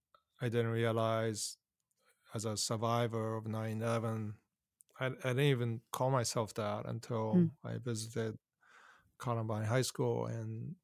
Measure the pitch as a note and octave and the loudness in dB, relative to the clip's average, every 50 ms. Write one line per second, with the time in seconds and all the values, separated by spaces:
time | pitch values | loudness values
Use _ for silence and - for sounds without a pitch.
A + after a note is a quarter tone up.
0 | _ _ _ - _ _ _ - B2+ B2 A2 A#2+ A2+ A2+ A2+ A2+ A#2 A2+ A2+ A2+ | _ _ _ -20 _ _ _ -4 -2 0 2 2 2 2 2 2 2 4 4 4
1 | A2+ A2+ A2+ A2+ A2+ A2+ G#2+ G#2 - - - - _ _ _ _ _ _ _ _ | 4 4 2 2 0 0 -2 -2 -4 -8 -8 -12 _ _ _ _ _ _ _ _
2 | _ _ _ _ _ - - A#2 G2+ A2+ G#2+ G2+ - - A#2+ G#2+ A#2 A2+ A#2 A#2 | _ _ _ _ _ -8 -6 -4 -4 -2 -2 -2 0 0 0 0 2 2 4 4
3 | A#2+ A2+ A2+ A2+ A2 A2 A2 A2 A2 A2 G#2+ A2 A2 A2 A2 A2 A2+ A#2 A#2 A#2 | 2 2 0 0 -2 -2 -2 -4 -4 -4 -4 -4 -2 -2 -2 -2 0 2 2 2
4 | A2 A2+ A2+ A2 A2 G#2+ G#2+ - _ _ _ _ _ _ _ _ - _ - - | 0 0 -2 -2 -4 -6 -8 -10 _ _ _ _ _ _ _ _ -20 _ -8 -4
5 | C3 B2+ C3 - - C3 B2 B2+ C#3+ C#3+ C3+ A#2 A#2+ A#2+ A2+ A2+ - _ - - | -4 -4 -4 -2 -2 0 2 4 4 4 4 4 2 0 -2 -4 -6 _ -4 0
6 | B2+ C3 C3+ B2+ A#2 - - B2 A2 G#2 - - G#2+ G#2 G#2 G#2+ A#2 A#2 A#2 A2+ | 2 2 2 2 2 0 0 -2 -2 -2 -2 -2 -2 -2 -2 -4 -4 -4 -6 -6
7 | - - A#2+ A2 A2+ A2 G#2+ F3+ E3+ E3 - - - A#2 A2+ A2+ A#2 A#2+ A#2 G#2+ | -6 -4 -2 -2 0 4 6 6 6 6 2 -4 -8 -8 -6 -6 -4 -4 -4 -4
8 | A2+ A2+ A2+ A#2 A2+ A2 A2 - _ _ _ _ _ - - - - - - - | -6 -6 -4 -4 -4 -4 -4 -8 _ _ _ _ _ -20 -20 -20 -20 -20 -20 -20
9 | _ _ _ - - C3 A#2 A2+ A2+ A2 A2 G#2+ A2 G#2+ A#2+ C3 B2 - - - | _ _ _ -8 -4 -2 -2 -2 -2 -2 -2 -2 0 2 4 2 2 2 0 0
10 | B2+ A#2+ A#2 A#2 A#2 A#2 A#2 A2+ A2 A2 A2 A2+ A#2+ C3 E3 - | 0 0 0 0 -2 -2 -4 -6 -6 -6 -8 -8 -8 -10 -10 -12